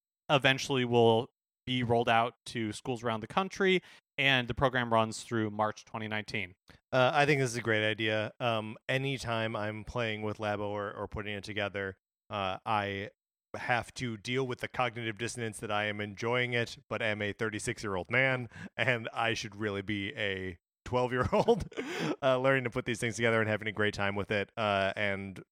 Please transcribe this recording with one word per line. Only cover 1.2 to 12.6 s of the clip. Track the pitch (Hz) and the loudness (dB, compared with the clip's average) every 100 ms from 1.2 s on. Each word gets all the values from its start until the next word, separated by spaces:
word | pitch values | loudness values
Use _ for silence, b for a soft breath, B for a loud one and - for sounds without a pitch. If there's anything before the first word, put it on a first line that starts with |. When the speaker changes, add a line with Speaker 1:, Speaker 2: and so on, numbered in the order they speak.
| 135 _ _ _ - | 2 _ _ _ -4
Speaker 1:
be | 127 | -2
rolled | 120 117 120 | 2 2 4
out | 113 120 - - | 4 2 -2 -8
to | 123 107 | -4 -4
schools | 104 - 120 | -4 -6 -4
around | 117 110 | -2 -4
the | 107 | -2
country, | - 190 - 190 185 B B _ - | -2 -2 0 2 2 B B _ 2
and | 139 131 120 | 4 4 2
the | |
program | 117 135 127 120 | 2 2 2 2
runs | 113 110 107 | 4 4 -2
through | - 117 107 | -4 0 0
March | 104 107 - | 0 -2 -2
twenty | - 113 110 | -10 -8 -6
nineteen. | 107 104 110 90 - - b _ | -6 -4 -6 -6 -12 -20 b _
Speaker 2:
Uh, | 131 127 | 4 6
I | 156 143 | 6 4
think | 143 | 4
this | 131 | 2
is | 117 | 0
a | |
great | 113 107 | 0 2
idea. | 107 107 110 107 107 - | 2 2 0 0 -2 -2
Um, | 123 113 107 117 - | -2 -2 -4 -8 -4
anytime | 131 135 131 117 113 113 113 | -2 -2 -4 -4 -2 -2 -4
I'm | 104 107 | -4 -6
playing | 101 123 113 107 | -6 -4 -2 -2
with | 107 101 | -4 -4
Labo | 107 104 104 | -2 -2 -2
or, | 104 101 | -4 -6
or | - 101 | -6 -8
putting | - 104 | -6 -6
it | 104 | -8
together, | 95 104 101 98 98 95 _ _ - | -6 -4 -4 -2 -6 -8 _ _ -10
uh, | 104 95 95 | -4 -4 -4